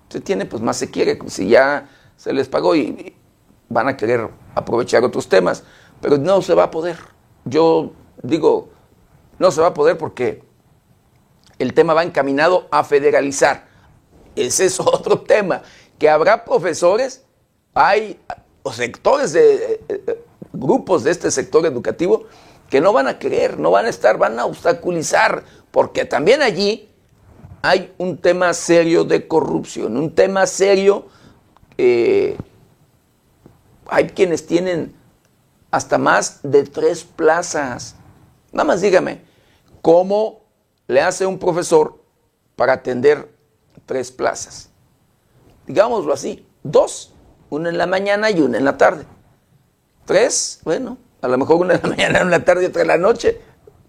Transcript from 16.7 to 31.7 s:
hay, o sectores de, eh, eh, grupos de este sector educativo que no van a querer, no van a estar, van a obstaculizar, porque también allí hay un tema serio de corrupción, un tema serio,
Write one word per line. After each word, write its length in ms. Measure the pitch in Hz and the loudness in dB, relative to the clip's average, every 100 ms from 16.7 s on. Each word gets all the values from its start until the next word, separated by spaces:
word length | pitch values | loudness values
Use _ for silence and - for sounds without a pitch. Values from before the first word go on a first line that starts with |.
| 147 175 214 262 - _ _ _ _ _ | 0 2 2 -2 -8 _ _ _ _ _
hay, 440 | 139 160 214 214 - - - _ _ | 0 2 2 -2 -12 -16 -16 _ _
o 80 | 135 | -12
sectores 600 | 117 120 - - 277 233 | -6 -6 -2 0 0 0
de, 420 | 156 151 135 110 | 4 6 4 0
eh, 60 | 110 - | -6 -6
eh, 360 | - - - - - - | -8 -6 -8 -10 -20 -16
grupos 520 | - 139 254 - 170 | -6 0 0 0 0
de 80 | 123 | 0
este 180 | 175 165 | -2 -2
sector 340 | 139 131 151 | -4 0 2
educativo 600 | 165 120 - - 175 214 - - - _ - | 2 -2 -6 -2 0 0 -2 -20 -20 _ -2
que 120 | 131 | 2
no 120 | 180 | 4
van 140 | 220 262 | 2 0
a 140 | - | -4
querer, 400 | 131 - - - | -4 -2 -2 -2
no 100 | 156 | 0
van 160 | 196 220 | 0 0
a 20 | |
estar, 300 | - - - | 0 0 2
van 180 | 202 226 | 0 -2
a 40 | 240 | -6
obstaculizar, 1000 | 156 180 170 180 170 139 - 220 160 - - _ | -4 -2 -2 -2 -6 -2 0 0 -2 -10 -20 _
porque 340 | 139 131 - | -2 -2 -2
también 380 | - 131 160 285 | -4 0 2 2
allí 460 | 262 170 202 226 - _ _ _ _ - - - | 2 -2 -4 -4 -10 _ _ _ _ -20 -20 -6
hay 320 | 151 185 - - | 0 0 -2 -8
un 200 | 180 147 | -8 -2
tema 340 | 180 180 175 | 0 2 0
serio 520 | 170 - 170 165 165 | -2 2 4 4 2
de 240 | 160 160 - | 2 -2 0
corrupción, 680 | 156 139 - - - - 117 | -2 0 -4 -6 -8 -6 -4
un 160 | 160 | -2
tema 320 | - 190 190 185 | 2 2 2 0
serio, 600 | - 196 196 196 208 - _ - _ _ _ _ | 2 2 4 4 2 -2 _ -20 _ _ _ _